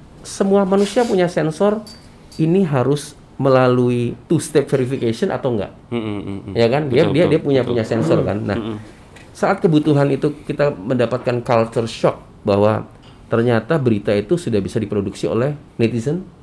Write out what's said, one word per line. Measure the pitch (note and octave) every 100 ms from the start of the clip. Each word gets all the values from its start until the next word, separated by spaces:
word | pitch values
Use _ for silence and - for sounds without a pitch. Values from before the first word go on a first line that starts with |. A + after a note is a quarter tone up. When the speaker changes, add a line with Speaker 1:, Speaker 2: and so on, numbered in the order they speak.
| - -
Speaker 1:
semua | - - G3 G3+ F#3+
manusia | G3 G3+ B3+ B3
punya | F#3+ F3
sensor, | F3 D#3 D#3+ G3+ G#3+ - - - - - -
ini | D#3+ F#3+
harus | F3 C#3 B2+ D3 - - - -
melalui | C3+ C3 B2+ B2 B2 B2 A#2+ A#2 -
two-step | E3+ - D3+ -
verification | C3+ B2 B2+ A#2 A2+ -
atau | B2+ C3 A2+
enggak. | F#2 - -
Speaker 2:
Mm-mm, | A#2+ A2 G2+
mm-mm. | G2 G2 G2
Speaker 1:
Ya | G2 A#2
kan? | C#3 D3
Dia, | B2 -
Speaker 2:
Betul, | -
Speaker 1:
dia, | -
Speaker 2:
betul, |
Speaker 1:
dia | D#3
punya, | C#3+ C3+
Speaker 2:
betul. | B2
Speaker 1:
punya | A#2+
sensor | A2 A#2 - A2
kan. | F#2 G2+
Nah, | A2 G#2+
Speaker 2:
Mm-mm. | G#2+ G#2+ - - - - -
Speaker 1:
saat | - F#3+ G3+
kebutuhan | F3+ D3+ D#3 C#3+ C#3+
itu | C3+ D3+ C#3+
kita | - D3 C#3+
mendapatkan | F2+ G2+ B2+ A#2 B2 B2 A#2+
culture | A#2+ A#2 A2+ B2+ A2+
shock | - E3 - - -
bahwa | - G2 G#2 G#2+ A2+ - - - -
ternyata | A#2 A#2+ A2+ A2 E3
berita | B2 G#2 A2
itu | G#2 G#2 E3+
sudah | - G#2+
bisa | F2 A#2
diproduksi | G#2+ G#2+ G2 - -
oleh | G#2 C#3 D3 - -
netizen, | A2+ A#2+ A#2+ F3 - -